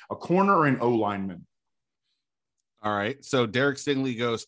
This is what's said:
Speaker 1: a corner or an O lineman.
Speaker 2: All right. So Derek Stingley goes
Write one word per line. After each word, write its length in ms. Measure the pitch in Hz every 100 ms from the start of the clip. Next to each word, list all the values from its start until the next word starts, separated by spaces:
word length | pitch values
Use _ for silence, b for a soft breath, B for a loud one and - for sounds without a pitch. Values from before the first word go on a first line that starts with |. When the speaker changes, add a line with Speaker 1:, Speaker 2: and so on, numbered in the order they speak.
| B
Speaker 1:
a 60 | -
corner 400 | - 175 202 185
or 100 | 147
an 140 | 123
O 80 | 120
lineman. 560 | 120 104 101 95 87 - _ _ _ _ _ _ _ _ _ _ _ _ _
Speaker 2:
All 140 | 107 104
right. 280 | 104 135
So 220 | - 135 117
Derek 320 | 123 143 135
Stingley 400 | - 135 135 113
goes 300 | 120 113